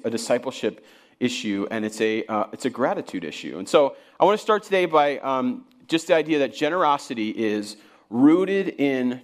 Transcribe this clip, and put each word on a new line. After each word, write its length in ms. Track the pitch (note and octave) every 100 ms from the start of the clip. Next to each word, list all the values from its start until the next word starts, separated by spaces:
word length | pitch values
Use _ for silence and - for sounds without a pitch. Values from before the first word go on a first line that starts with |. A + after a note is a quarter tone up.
a 60 | A2+
discipleship 760 | A2+ - B2 C3 - A2 - - - _ _
issue, 460 | B2 B2 A2 G2 G2
and 140 | A2+
it's 160 | G#2+ -
a, 240 | A2 A2 -
uh, 200 | G#2+ -
it's 120 | -
a 60 | C3+
gratitude 540 | A#2 B2 F#3+ - F#2
issue. 340 | D#2+ - D2 D2
And 100 | -
so 280 | E3 C#3 - - -
I 60 |
wanna 140 | F3 G#3
start 240 | - G#3
today 240 | - F#3+ F3
by, 320 | D#3 D3 C3+
um, 480 | C3+ C3 B2+ A#2 - _ -
just 180 | D#3+ E3+
the 80 |
idea 240 | E3 D#3 D3+
that 160 | C3+
generosity 760 | C#3 D3+ F3+ D#3 C#3+ - A#2+ G#2+
is 460 | - A2 G#2+ G#2 - - _ _
rooted 600 | A#2 C#3+ E3+ F#3 G3 F3
in 520 | - C#3 C3 B2+ B2+